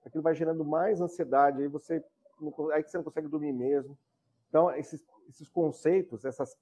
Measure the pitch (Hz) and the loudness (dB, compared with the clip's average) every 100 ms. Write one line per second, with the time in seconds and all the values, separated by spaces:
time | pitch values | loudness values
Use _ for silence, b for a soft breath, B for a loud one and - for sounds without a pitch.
0 | - 151 156 151 160 165 151 156 190 196 | -8 -2 0 0 0 -2 -2 0 0 0
1 | 175 175 147 135 143 139 143 147 - 165 | -2 -4 0 6 6 4 -4 -4 -6 -6
2 | - _ _ _ 151 143 151 156 151 175 | -6 _ _ _ -12 -6 -2 -2 -2 -6
3 | 156 156 151 151 147 131 127 143 135 143 | -6 -8 -6 -6 -4 -4 0 0 -2 -16
4 | _ _ _ _ _ 151 170 139 143 147 | _ _ _ _ _ 4 4 0 -8 -12
5 | _ _ _ 135 147 - 160 - 151 185 | _ _ _ -20 -8 0 0 2 2 2
6 | 123 113 131 127 131 - | 0 -6 -8 -6 -8 -4